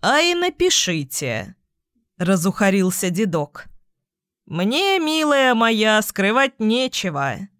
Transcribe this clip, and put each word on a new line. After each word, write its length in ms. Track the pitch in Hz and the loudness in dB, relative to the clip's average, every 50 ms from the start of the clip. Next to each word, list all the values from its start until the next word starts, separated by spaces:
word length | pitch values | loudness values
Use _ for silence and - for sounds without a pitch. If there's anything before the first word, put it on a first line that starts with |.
«А 200 | - 190 262 294 | 0 2 2 2
и 140 | 330 349 349 | 2 2 2
напишите», 1200 | 349 349 359 - _ 349 370 349 - - 185 175 160 143 131 - - 151 131 113 110 - 104 - _ _ _ _ _ _ _ _ _ _ _ _ | 0 0 -2 0 _ 0 2 2 0 0 -2 -2 -4 -4 -6 -8 -6 -6 -4 -4 -6 -6 -10 -14 _ _ _ _ _ _ _ _ _ _ _ _
разухарился 920 | _ 175 175 196 180 160 196 185 - 214 196 190 202 185 185 185 - - 180 | _ 0 0 0 2 2 -2 0 2 2 2 4 2 2 0 -2 -2 -4 -4
дедок. 560 | 175 175 226 196 156 160 147 - _ - - - - - _ _ _ _ _ _ _ _ _ _ _ _ _ | -2 0 -2 0 0 -2 -4 -4 _ -18 -18 -18 -20 -20 _ _ _ _ _ _ _ _ _ _ _ _ _
«Мне, 520 | - - 165 180 208 247 311 392 392 392 381 | -10 -6 -2 -2 0 0 0 0 0 0 0
милая 560 | 320 311 311 320 311 302 285 277 269 254 247 | 0 0 0 0 2 2 2 4 4 4 4
моя, 460 | 226 226 226 226 214 214 220 214 214 214 | 4 2 2 2 2 2 2 2 2 0
скрывать 580 | - - - 190 196 220 254 269 269 - _ | -2 -4 -2 0 0 2 2 0 0 -2 _
нечего. 760 | 220 214 226 247 262 254 - - - 185 156 139 139 139 113 - 196 - _ | -2 0 0 0 0 -2 -4 -4 -6 -4 -4 -4 -4 -4 -4 -6 -10 -16 _